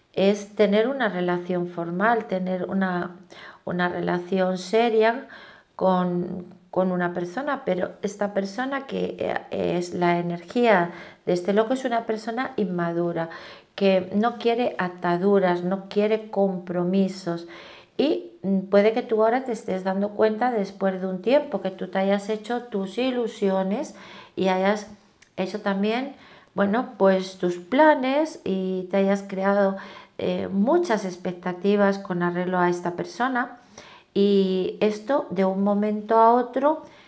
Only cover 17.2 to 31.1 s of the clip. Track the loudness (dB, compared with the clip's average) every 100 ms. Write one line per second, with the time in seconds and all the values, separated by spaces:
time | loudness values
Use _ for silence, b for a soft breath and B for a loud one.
17.2 | -6 -6 -8 B B B B 0 0 0
18.2 | -4 -8 -2 0 4 4 4 2 0 2
19.2 | 2 2 -2 -6 -6 -4 -2 -2 -2 2
20.2 | 2 2 0 0 -4 -2 -2 -2 -4 -4
21.2 | 2 2 2 -4 -6 -6 -6 -2 0 0
22.2 | -2 -6 -4 -6 -4 -6 -4 -2 -2 0
23.2 | -4 -2 0 2 0 -2 -4 B B B
24.2 | B -2 0 2 2 0 -4 -18 _ _
25.2 | _ -6 -6 -4 -2 0 0 0 -4 -10
26.2 | B B B -2 0 0 -2 2 4 4
27.2 | 0 -2 -2 -2 0 6 6 6 2 0
28.2 | 0 -4 -4 -2 -2 -4 -2 2 2 2
29.2 | -2 -2 2 4 2 0 B B B -6
30.2 | -4 -2 -2 0 4 4 2 0 -2